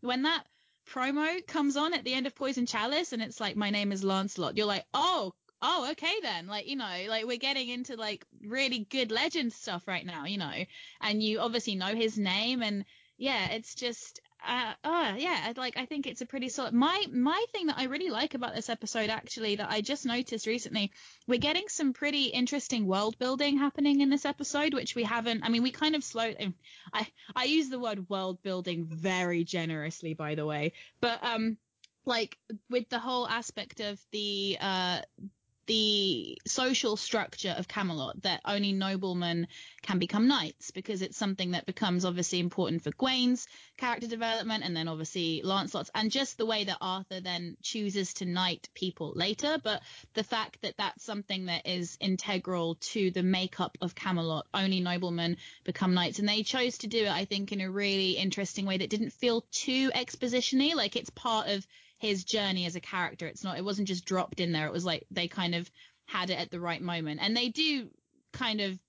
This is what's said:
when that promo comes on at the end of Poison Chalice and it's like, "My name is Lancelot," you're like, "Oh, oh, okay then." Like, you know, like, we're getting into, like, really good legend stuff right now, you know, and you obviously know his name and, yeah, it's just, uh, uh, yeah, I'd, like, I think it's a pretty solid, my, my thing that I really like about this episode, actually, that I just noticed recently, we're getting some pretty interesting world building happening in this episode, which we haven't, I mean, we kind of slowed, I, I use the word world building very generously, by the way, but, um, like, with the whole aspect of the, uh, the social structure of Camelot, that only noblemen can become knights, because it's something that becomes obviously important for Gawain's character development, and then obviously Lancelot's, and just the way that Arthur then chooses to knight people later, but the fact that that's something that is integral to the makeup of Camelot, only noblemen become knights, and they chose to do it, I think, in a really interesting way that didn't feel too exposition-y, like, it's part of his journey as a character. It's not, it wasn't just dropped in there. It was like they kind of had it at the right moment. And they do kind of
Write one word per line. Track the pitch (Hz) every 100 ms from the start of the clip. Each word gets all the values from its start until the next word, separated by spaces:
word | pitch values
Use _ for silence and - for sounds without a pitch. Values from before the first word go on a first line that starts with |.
when | 247 254
that | 285 320 - _ _ _ -
promo | - 254 285 302 359 349
comes | 311 285 277
on | 311
at | 339
the | 254
end | 254 262
of | -
Poison | 269 262 240
Chalice | 226 220 294 349
and | 240
it's | 220 233
like, | 208 208
"My | 208
name | 208 202
is | 196
Lancelot," | 196 190 196 - 165 180
you're | 208
like, | 196 -
"Oh, | 262 330 359 196 - _ _
oh, | 254 349 254
okay | 302 320 415
then." | 320 180 175
Like, | 208 -
you | 277
know, | 220 180 196
like, | 220 226
we're | 247
getting | 269 277 247
into, | 247 254 240
like, | 220 208 - - 208
really | 247 269 240
good | 208 269 247
legend | 220 311 339 247
stuff | - - 180 -
right | 185 175
now, | 170 147
you | 202
know, | 160 87 185 - - -
and | 214 214
you | 214 214
obviously | 240 226 220 196
know | 185 226
his | 226 214
name | 196 190 226 254
and, | 220 202 196 - _ _
yeah, | 254 262 190
it's | 226 226 -
just, | 247 233 - - _ _ -
uh, | 247 233 -
uh, | 294 339 285 202
yeah, | 320 320 165
I'd, | 233
like, | 254 -
I | 254
think | 302 269
it's | 240
a | 247
pretty | 269 254
solid, | 240 254
my, | 233 285 370 403
my | 254 254 349 466
thing | 427 330
that | -
I | 262
really | 285 359
like | 220 294
about | 262 240 226
this | 220
episode, | 233 214 233 214
actually, | 220 - - 220 208
that | 202
I | 214
just | 214 277 254
noticed | 240 254 226 220
recently, | 240 - 220 202 - - - -
we're | 247
getting | 285 330 415
some | - 294
pretty | 247 294 285 269
interesting | 247 247 285 - 240 202
world | 190 214 226
building | 254 262 285 285
happening | 285 - 285 277
in | 277
this | 277 277
episode, | - - 285 214
which | 277 - -
we |
haven't, | 220 233 226 226
I | -
mean, | 233
we | 247
kind | 247 302 311
of |
slowed, | - 226 226 - 202 175 - - -
I, | - 214 _ - 233
I | 254
use | 311 277
the | 254
word | 247 208 180
world | 196 190 185
building | 196 185 180 170 165
very | 160 180 185 180 175 170
generously, | 185 165 160 151 - 165 160
by | 151 151
the | 151
way, | 151 151 - - _
but, | 247 233
um, | 240 226 220 214 _ _ - _ -
like, | 233 220 - _ 214 _
with | 247 233
the | 240
whole | 233 254 247
aspect | 226 226 - 202 -
of | 208 202 _
the, | 208 208 202 196 190
uh, | 196 185 180 180 - - 196 _ _ _ -
the | 226 214 208 190 135 82 62 -
social | - 254 269 247 208
structure | - 226 - - 196 170
of | 180
Camelot, | - 196 160 131 -
that | 190 175
only | - 202 202
noblemen | 196 190 196 190 180 175 170 170 - - -
can | - 190
become | 180 208 233
knights, | 277 156 - -
because | - 190 202
it's | 185 -
something | 202 190 180
that | 180 -
becomes | 185 202 180
obviously | 180 175 175 180
important | 175 - 175 165
for | 151
Gawain's | - 262 262 247 247 - - - -
character | 254 233 233
development, | 226 226 226 214 220 185
and | 170
then | 165
obviously | 160 160 185 165 160
Lancelot's, | - 196 196 196 - -
and | 220
just | 269 269 -
the | 220
way | 214 202
that | 180
Arthur | 190 185 196 185
then | 185 175 175 -
chooses | - 226 208 196 185 -
to | 185
knight | 175 185 175 -
people | - 185 - 156 -
later, | 180 214 294 311
but | 220 208 - - - -
the | 214
fact | 233 214 -
that | - -
that's | 196 - -
something | 208 196 190 185
that | 170 -
is | 180 170 -
integral | 202 185 - 190 185 180 165 165
to | - 226 190
the | 185
makeup | 180 190 190 - 185 -
of | 180 -
Camelot, | 196 180 165 160 -
only | - 190 190
noblemen | 180 180 180 170 170 170 - -
become | - - 185
knights, | 180 175 -
and | 208
they | 208
chose | 214 262 247 233
to | 214
do | 226 208
it, |
I | 165
think, | 196 196 196
in | 202
a | 190
really | 190 202 196 190 185
interesting | 190 190 196 - 196
way | 190
that | 185
didn't | 214 226
feel | - 247 233 -
too | - - 262 269
exposition-y, | 254 247 - 254 247 240 262 285 330
like, | 208 220
it's | -
part | - 247 220 -
of | 202 190 - - _
his | 220 196 180
journey | 220 202 185 175
as | 175
a |
character. | - 190 175 - 160
It's | - 196
not, | 180
it |
wasn't | 190 202 196
just | 180
dropped | - 185 180 -
in | 175
there. | 160 156
It |
was | 175
like | 180 160 -
they | - 175
kind | - 175 170
of | 180 - - _ -
had | 202 185
it | 185
at | 175
the | 175
right | 175 165
moment. | 175 170 160 151
And | 196 226
they | 247
do | 226 311 294 214 - _ _ _
kind | - 247 214
of | 196 185